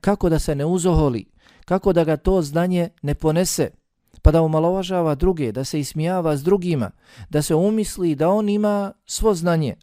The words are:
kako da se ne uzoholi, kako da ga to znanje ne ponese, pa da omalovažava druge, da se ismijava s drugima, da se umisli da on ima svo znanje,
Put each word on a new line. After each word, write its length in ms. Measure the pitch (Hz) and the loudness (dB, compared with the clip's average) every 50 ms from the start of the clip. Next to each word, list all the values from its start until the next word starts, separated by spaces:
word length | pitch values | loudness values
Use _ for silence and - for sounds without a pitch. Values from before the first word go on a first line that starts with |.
kako 280 | - 196 208 - - 175 | -2 -2 0 0 2 2
da 100 | 160 147 | 2 0
se 160 | - 160 147 | 0 -2 -2
ne 100 | 139 143 | -2 -2
uzoholi, 600 | 165 185 180 165 185 165 156 151 139 120 107 - _ _ _ _ _ _ - - | -2 -2 0 2 2 2 4 2 2 0 -4 -8 _ _ _ _ _ _ -14 -6
kako 280 | - 175 190 - 196 | -4 -4 0 0 2
da 120 | 170 175 160 | 2 2 2
ga 120 | 165 156 | 2 0
to 260 | 147 - 185 190 185 | 0 0 2 2 2
znanje 460 | 156 139 147 170 175 180 180 175 170 170 - _ | 0 0 0 -2 0 0 0 0 -2 -4 -6 _
ne 120 | - 143 147 | -6 -6 -4
ponese, 560 | - - 156 151 175 185 - - - 135 95 - _ _ _ _ _ _ _ _ - | -2 0 0 0 0 0 -2 -2 -2 -4 -4 -6 _ _ _ _ _ _ _ _ 4
pa 80 | - 151 | 6 6
da 120 | 151 165 | 6 6
omalovažava 720 | 160 156 156 156 165 170 185 196 185 180 190 180 165 156 143 | 4 2 2 2 2 0 0 -2 -2 -2 -2 0 0 0 0
druge, 380 | 131 175 190 180 156 135 113 | 0 0 0 0 0 -2 -4
da 120 | 101 131 135 | -4 -4 -6
se 160 | - - 151 | -4 -4 -4
ismijava 560 | 139 - - 156 156 175 185 185 165 160 151 | -4 -4 -4 -4 -2 -2 -2 -2 -2 -2 -2
s 60 | 139 | -2
drugima, 480 | 143 180 202 190 175 175 160 135 107 87 - _ _ _ - - - - | 0 0 0 0 0 -2 -4 -4 -4 -6 -10 _ _ _ -20 -20 -10 -4
da 120 | - 151 | -4 -2
se 120 | 147 - 160 | -2 0 0
umisli 600 | 156 185 208 220 220 208 - - 196 180 165 147 | 0 2 0 0 -2 -4 -4 -6 -4 -2 -2 0
da 140 | 135 156 175 | 0 0 0
on 200 | 202 214 214 202 | 0 0 0 0
ima 440 | 208 208 214 208 208 202 202 196 - _ _ | 0 0 0 0 0 -2 -4 -6 -10 _ _
svo 280 | - - - 220 220 202 | -10 -6 -2 0 0 0
znanje, 400 | 165 165 175 170 160 151 123 - - | 0 0 0 0 0 0 -2 -6 -8